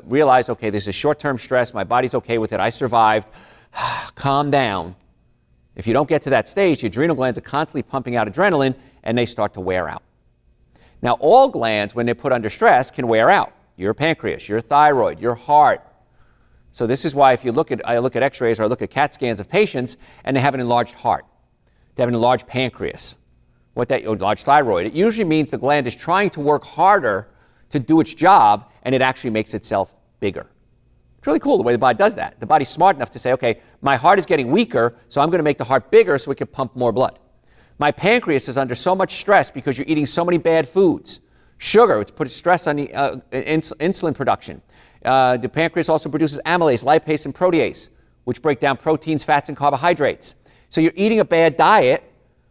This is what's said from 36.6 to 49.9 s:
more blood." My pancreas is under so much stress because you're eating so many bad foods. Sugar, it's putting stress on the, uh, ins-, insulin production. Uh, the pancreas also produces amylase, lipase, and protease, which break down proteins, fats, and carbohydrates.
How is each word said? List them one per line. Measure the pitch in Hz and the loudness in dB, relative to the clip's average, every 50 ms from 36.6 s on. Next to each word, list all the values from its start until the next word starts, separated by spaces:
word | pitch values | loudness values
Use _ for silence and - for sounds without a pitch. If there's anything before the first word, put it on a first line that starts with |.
| 135 117 - | -8 -8 -4
more | 123 123 117 | -2 -2 0
blood." | 104 123 127 - - _ _ _ _ _ _ _ _ _ _ _ _ - | 0 0 -2 -2 -4 _ _ _ _ _ _ _ _ _ _ _ _ -2
My | 143 147 | -2 -2
pancreas | - - - 196 233 247 - 190 147 131 - - | 0 0 0 2 2 2 0 0 -2 -2 -2 -4
is | 120 | -4
under | 139 135 120 120 | -4 -2 -2 -4
so | - - 180 185 | -4 -2 -2 0
much | 190 190 - - | 0 -2 -4 -6
stress | - - - 151 160 143 - | -6 0 2 4 4 2 0
because | - 135 - 143 127 | -4 -8 -6 -6 -4
you're | 123 139 - | -4 -2 -2
eating | 160 151 147 | -2 0 -2
so | 127 - 170 170 | -2 -2 -2 0
many | 175 175 160 | 0 0 0
bad | - 170 165 160 151 - | 2 2 2 2 0 0
foods. | - 190 196 170 120 - - - - - _ _ _ _ _ _ _ - | 0 2 2 2 2 0 -6 -12 -16 -16 _ _ _ _ _ _ _ -12
Sugar, | - - - 208 240 202 143 110 | -4 2 4 6 6 6 4 0
it's | 101 - | -2 -4
putting | - - 156 127 | -8 -8 -8 -8
stress | - - - 180 180 170 - | -8 -4 0 0 0 2 0
on | 165 147 | -2 -4
the, | 147 143 - - | -4 -4 -6 -4
uh, | - 139 127 - 131 - - | -4 -4 -4 -4 -8 -12 -8
ins-, | - 131 - 135 156 160 156 - - - | -8 -6 -4 -2 -2 -4 -4 -6 -8 -4
insulin | 147 180 196 - - 165 135 | -4 -4 -4 -2 -4 -4 -4
production. | - 139 - 101 - - - 76 - _ _ _ _ _ _ _ _ - | -2 -2 -2 -2 -2 -4 -12 -18 -18 _ _ _ _ _ _ _ _ -4
Uh, | 120 131 131 131 127 127 | 0 2 2 2 2 2
the | 120 120 - | 0 -2 -6
pancreas | - 151 165 165 - 175 156 - | -4 -2 -4 -2 -2 -4 -2 0
also | 160 151 - 151 | -2 -2 -2 -4
produces | 135 147 160 147 147 143 - | -4 -2 -2 -2 -4 -6 -4
amylase, | 156 175 180 165 151 123 113 - | -2 0 2 2 2 2 2 2
lipase, | 135 156 160 - 156 156 147 - | 2 2 2 2 0 -4 -4 -6
and | 139 131 | -8 -6
protease, | - 180 185 170 156 117 90 - - - - _ _ _ _ _ _ - | -2 0 0 2 2 0 -2 -4 -10 -16 -20 _ _ _ _ _ _ -8
which | 123 123 - | -8 -8 -4
break | - 156 139 - | -2 -2 -2 0
down | 151 139 135 | 0 -2 -2
proteins, | - - 160 156 143 - 160 156 143 - | -2 -2 -2 -2 -2 -2 -4 -6 -4 -2
fats, | - 151 143 - - | 0 0 0 -2 -4
and | 143 - | -6 -2
carbohydrates. | 139 147 143 123 147 180 | -2 -2 0 0 0 0